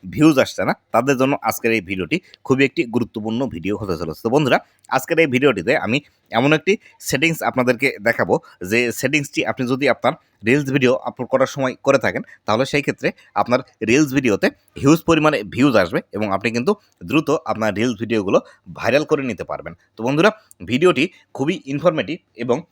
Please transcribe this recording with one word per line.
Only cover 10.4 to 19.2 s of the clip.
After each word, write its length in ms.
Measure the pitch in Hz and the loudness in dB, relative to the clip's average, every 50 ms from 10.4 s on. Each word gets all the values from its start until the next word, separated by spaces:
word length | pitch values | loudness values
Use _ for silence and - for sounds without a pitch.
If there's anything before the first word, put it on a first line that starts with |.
| - | 0
রিলস 220 | 107 127 147 147 131 131 | 2 2 2 2 0 0
ভিডিও 180 | 139 131 123 123 - - 123 | 2 4 4 2 2 -2 -8
আপলোড 200 | 117 _ 127 113 - | -8 _ -8 -2 0
করার 180 | 127 135 127 - | 0 0 0 -2
সময় 180 | - 135 131 123 - _ | -4 -4 -4 -4 -4 _
করে 120 | - 139 135 | 2 2 2
থাকেন, 240 | 131 104 90 117 - - - _ _ | 2 0 -4 -4 -8 -10 -18 _ _
তাহলে 200 | - 104 110 135 | -2 0 0 0
সেই 160 | - - 147 143 | 0 -2 -2 -2
ক্ষেত্রে 260 | - 117 _ - 165 - _ _ _ _ | -2 -6 _ -4 -6 -6 _ _ _ _
আপনার 240 | 104 104 - 120 127 135 _ _ _ - 107 | -4 0 0 0 -2 -2 _ _ _ 0 2
রিলস 220 | 117 139 156 143 127 | 4 4 2 2 0
ভিডিওতে 320 | 139 131 120 101 95 - - - _ _ _ _ - | 0 2 2 0 2 0 -2 -2 _ _ _ _ 0
হিউজ 200 | - 139 160 165 - - | 4 4 4 4 4 2
পরিমাণে 300 | 165 156 156 151 151 117 - 95 - | 2 4 4 2 0 0 -4 -6 -2
ভিউজ 200 | 117 127 147 123 | 2 2 4 4
আসবে 240 | 107 92 85 104 156 - _ - | 4 2 2 0 -6 -6 _ -8
এবং 140 | 98 107 104 95 | -6 -4 -4 -4
আপনি 120 | 95 - 120 110 | -2 -2 -2 -4
কিন্তু 160 | 117 123 170 214 _ _ _ _ _ - 85 | -2 -2 -2 -2 _ _ _ _ _ -10 -2
দ্রুত 200 | 123 151 156 - 139 - - | 0 0 0 2 -2 -2 -2
আপনার 240 | - 110 107 110 107 101 101 | -6 -4 -2 -2 -2 0 0
রিলস 180 | 110 127 120 98 117 | 0 -2 -2 -4 -4
ভিডিওগুলো 360 | 107 117 110 98 92 110 113 - - - _ _ - 82 - | -2 -2 -2 0 2 2 2 0 0 -20 _ _ -20 -16 -4
ভাইরাল 260 | - 113 117 139 151 143 | -2 2 2 2 2 2
করে 120 | 156 143 | -2 -2